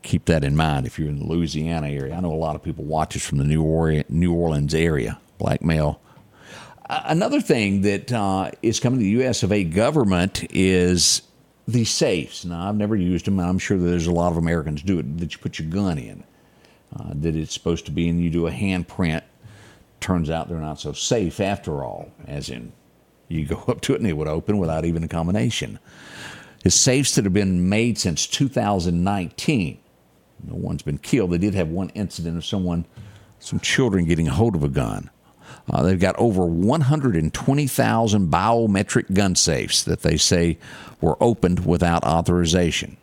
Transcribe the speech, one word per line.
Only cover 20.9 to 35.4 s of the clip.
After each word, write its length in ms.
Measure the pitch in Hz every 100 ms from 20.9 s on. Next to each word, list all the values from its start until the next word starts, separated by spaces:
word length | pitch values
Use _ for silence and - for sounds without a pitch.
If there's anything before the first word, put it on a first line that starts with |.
safe 480 | 69 - 117 87 -
after 420 | 98 98 - 73
all, 260 | 65 50 78 - -
as 240 | 71 69
in 220 | 62 60 - _ _ _ _ _
you 180 | 80 73
go 120 | 82
<laughs> 100 | -
up 140 | 120
to 120 | -
it 60 | -
and 80 | 110
it 60 |
would 160 | 76 76
open 280 | 78 80 104
without 280 | 85 80 82
even 180 | 82
a 60 | 82
combination. 680 | 85 82 104 123 - - 104 - - - - - - - -
It's 100 | 92
safes 400 | - - 131 135 -
that 100 | 101
have 80 |
been 340 | 92 98 90 90
made 320 | 104 120 107
since 260 | 95 78 -
two 220 | - 139
thousand 560 | - 104 101 87 85
nineteen. 720 | 92 101 85 - - 143 78 - _ _ _ _ _ _
No 140 | 78 82
one's 260 | 90 78
been 160 | - 73
killed. 340 | - 139 92
They 60 | 87
did 160 | 101
have 140 | 95 80
one 220 | 85 95
incident 480 | - 98 - 82 85
of 80 | -
someone, 400 | 104 90 85 85 - - - - _
some 200 | - -
children 460 | - - 127 95 82
getting 240 | 82 82
a 40 |
hold 220 | 69 117 90
of 80 |
a 60 | 71
gun. 400 | 69 58 50 - _ _ _